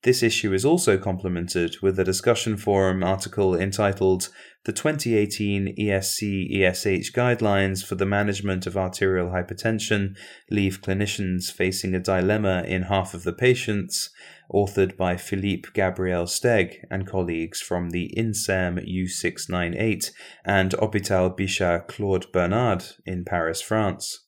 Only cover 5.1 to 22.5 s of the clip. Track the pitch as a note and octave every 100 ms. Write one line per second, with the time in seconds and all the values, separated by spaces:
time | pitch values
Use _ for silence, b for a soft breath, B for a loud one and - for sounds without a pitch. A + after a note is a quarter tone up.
5.1 | A2 G#2 - G#2 G2+ G2 - G#2 G2 G2
6.1 | - G#2 G2 F2+ G2 F#2 F2+ G#2+ F#2 -
7.1 | - B2 A#2+ A2 G2 G2 F#2+ - F#2 G2
8.1 | G2+ G#2 G2 G2+ F#2 F#2 F#2+ F#2 F#2 G2
9.1 | F#2 F2+ F#2 F2 F#2+ A2+ A2+ - G#2+ G2
10.1 | G2 B B B G#2 G2 F#2+ - F#2+ G2+
11.1 | - F#2+ F#2 F#2 - F#2+ F#2+ F#2 F#2 F2+
12.1 | F#2+ F#2 G#2+ G2+ F2+ E2+ F#2 F2+ G2 F#2
13.1 | F2 F2 E2+ B2+ B2+ - G#2 F2+ - -
14.1 | B B B B G2 G2+ - F#2+ - F#2
15.1 | F2+ - G2 G2+ F2+ - - F#2+ F#2 F#2
16.1 | F2 F2 - B2 A2+ F2 - - G2 F#2
17.1 | F#2+ F2 E2 E2 - - F2+ F2 F2 F2
18.1 | - A2+ G#2+ - F#2+ F2+ F2 - F#2 F#2
19.1 | - F2+ - - F2+ E2+ F2 A2+ F#2+ -
20.1 | B B B - G2 F#2 F#2 G#2 G2+ F#2
21.1 | F#2+ F#2 - F#2+ - F2+ E2+ - - G2+
22.1 | F#2+ - F#2 F2